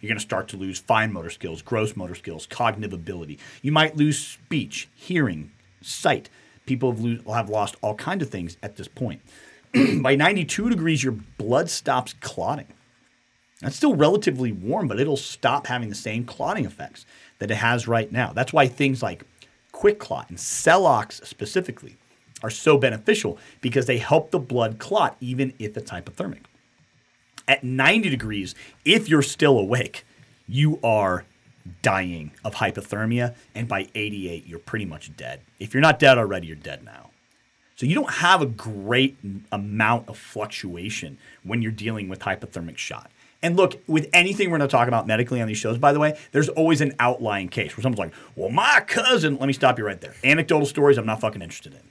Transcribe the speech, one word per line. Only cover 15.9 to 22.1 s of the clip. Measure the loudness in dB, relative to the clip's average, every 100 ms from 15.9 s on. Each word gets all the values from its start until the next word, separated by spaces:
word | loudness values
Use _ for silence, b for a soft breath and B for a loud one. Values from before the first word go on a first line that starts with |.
same | -8 -6 -6
clotting | -6 -6 -4 -4 -6
effects | -8 -16 -18 -20 b b b
that | -4
it | 0
has | 2 0 0
right | 0 0
now. | -2 -4
That's | -2 0
why | 4 4
things | 2 -2 0
like | -4 -8 -16 _ b b _
quick | 2 2 2
clot | -6 -8 -8
and | -12
Celox | -8 -2 4 6 6 2 0 -14 -18
specifically | -12 -4 -4 -4 -12 -18 -20 _